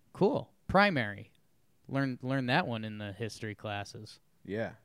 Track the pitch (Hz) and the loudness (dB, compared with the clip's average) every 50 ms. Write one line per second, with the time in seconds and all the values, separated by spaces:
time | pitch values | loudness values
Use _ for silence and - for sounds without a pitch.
0 | _ _ - - 190 233 285 - - - _ _ _ - - 196 208 202 160 131 | _ _ 2 4 4 4 4 2 -2 -6 _ _ _ 4 6 6 6 6 4 2
1 | 110 104 98 101 - - _ _ _ _ _ _ _ _ _ _ _ - 131 135 | 0 -2 -4 -8 -12 -16 _ _ _ _ _ _ _ _ _ _ _ -4 -2 0
2 | 139 131 123 - 127 127 135 135 127 123 131 175 - 123 117 110 110 110 107 107 | 0 0 -2 -4 -2 -2 0 0 2 2 2 2 2 0 -2 -4 -4 -6 -6 -6
3 | 104 101 95 - 113 104 - - 113 107 101 - - 107 101 101 98 - - 107 | -6 -8 -6 -6 -6 -6 -6 -6 -6 -8 -6 -6 -6 -4 -4 -4 -6 -8 -10 -14
4 | 107 - - - _ _ _ _ - 92 101 110 110 85 - - | -14 -16 -18 -20 _ _ _ _ -8 -4 -2 -2 -2 -4 -6 -12